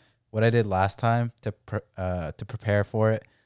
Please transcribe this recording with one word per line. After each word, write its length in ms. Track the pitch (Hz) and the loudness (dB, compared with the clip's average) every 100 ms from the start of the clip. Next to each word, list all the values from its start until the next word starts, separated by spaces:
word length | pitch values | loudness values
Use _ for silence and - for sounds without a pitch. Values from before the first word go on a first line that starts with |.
| _ _ _ | _ _ _
what 140 | 107 | 0
I 60 | 113 | 2
did 140 | 117 104 | 2 0
last 340 | 92 95 - | 0 0 0
time 320 | 117 120 120 - | 0 0 -2 -6
to 100 | - | -10
pre-, 280 | - - 104 - - | -10 -8 -8 -8 -8
uh, 360 | 92 90 80 | -4 -4 -6
to 120 | - | -10
prepare 400 | 104 - - 104 | -12 -8 0 0
for 260 | 101 110 110 | 0 2 2
it, 140 | 110 - _ | 0 -6 _